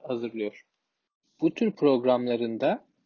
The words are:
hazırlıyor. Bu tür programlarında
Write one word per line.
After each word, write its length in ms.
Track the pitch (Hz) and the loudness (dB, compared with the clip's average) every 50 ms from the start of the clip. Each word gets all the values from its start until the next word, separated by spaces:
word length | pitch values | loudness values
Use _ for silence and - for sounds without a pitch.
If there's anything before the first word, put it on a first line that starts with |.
| - | -10
hazırlıyor. 640 | 143 127 117 117 113 107 113 107 104 - - - _ _ _ _ _ _ _ _ _ _ _ _ _ _ _ | -8 -6 -6 -6 -8 -6 -6 -6 -6 -8 -10 -18 _ _ _ _ _ _ _ _ _ _ _ _ _ _ _
Bu 120 | 156 160 - | -2 -2 0
tür 180 | - 233 220 | 0 0 -2
programlarında 1120 | - - 147 147 135 123 123 127 127 123 123 123 120 117 120 113 113 110 120 151 202 - - _ _ _ _ | 0 2 4 4 4 4 4 2 2 2 2 0 -2 -2 -2 -4 -4 -2 0 0 -2 -2 -6 _ _ _ _